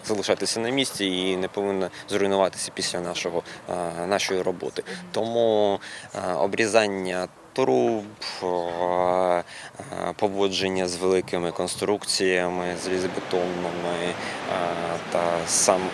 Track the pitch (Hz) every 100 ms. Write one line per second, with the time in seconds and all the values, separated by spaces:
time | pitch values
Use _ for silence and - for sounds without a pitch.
0 | - 107 95 101 98 113 117 135 131 -
1 | 98 92 92 92 92 - 101 98 90 -
2 | - 101 98 98 92 - - - 90 90
3 | 87 85 90 85 - - - 90 85 85
4 | 87 98 - 95 90 87 82 - - 95
5 | - - 113 117 113 107 104 98 - -
6 | - 101 95 85 98 104 110 110 107 98
7 | 92 90 90 - - - 131 127 120 113
8 | 104 107 - - 92 90 87 85 90 90
9 | 90 90 90 87 - - - - 90 92
10 | 87 87 107 98 98 92 95 95 90 87
11 | 92 92 90 90 87 82 90 - 95 101
12 | - - 95 92 90 90 90 87 92 92
13 | 90 87 - 90 90 90 90 87 87 87
14 | 87 90 - - - 92 87 85 85 85
15 | - 87 87 85 82 - - 95 92